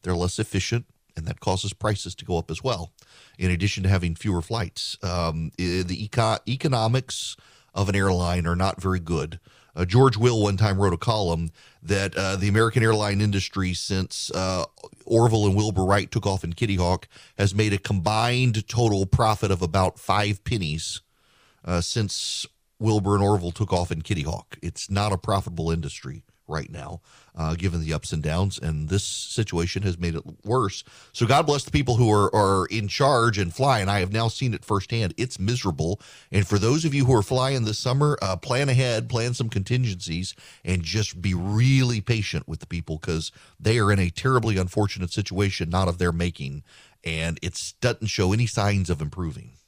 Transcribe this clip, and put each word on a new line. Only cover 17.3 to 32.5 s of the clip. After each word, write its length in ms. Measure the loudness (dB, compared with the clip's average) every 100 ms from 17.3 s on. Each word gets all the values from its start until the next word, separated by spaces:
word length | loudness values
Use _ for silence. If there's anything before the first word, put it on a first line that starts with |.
| 0
has 180 | 0
made 200 | 2 2
a 40 | 0
combined 880 | 0 0 2 2 2 2 2 0 -2
total 380 | 2 2 2
profit 460 | 2 2 2 2 0
of 100 | 0
about 400 | 0 2 2 0
five 420 | -2 0 2 -2
pennies, 600 | -2 -4 -2 -4 -6 -10 _ _ _ _ _ _ -4
uh, 160 | -2
since 640 | -2 -2 -2 -4 -6 -6 -8 _ _ _
Wilbur 360 | 2 2 4
and 80 | 4
Orville 300 | 4 2 0
took 220 | -4 -2
off 180 | 0 0
in 80 | -4
Kitty 220 | -4 -4
Hawk. 360 | -2 -6 -10 -10
It's 280 | -10 -10 -4
not 220 | -2 0
a 60 | -2
profitable 520 | 0 -2 -2 -4 -2
industry 520 | -2 -4 -10 -14 -14 _ _ -10
right 220 | -8 -8
now, 300 | -12 -12 -14 _ -20 _
uh, 220 | -6 -4 -2
given 240 | -2 -2
the 120 | -2
ups 200 | -4 -4
and 100 | -4
downs, 340 | -2 0 -2 -2
and 320 | -4 -4 -2
this 140 | -2
situation 800 | -2 -8 -6 -4 -2 -2 -2 -2
has 160 | -4 -2
made 160 | -4
it 80 | -4 -10 -16
worse. 400 | -2 0 0 -4 -16 -20 -20
So 140 | -2 2
God 180 | 2
bless 200 | 2 0
the 80 | 0
people 240 | 0 2 4
who 120 | 6
are, 200 | 6 4
are 340 | 4 4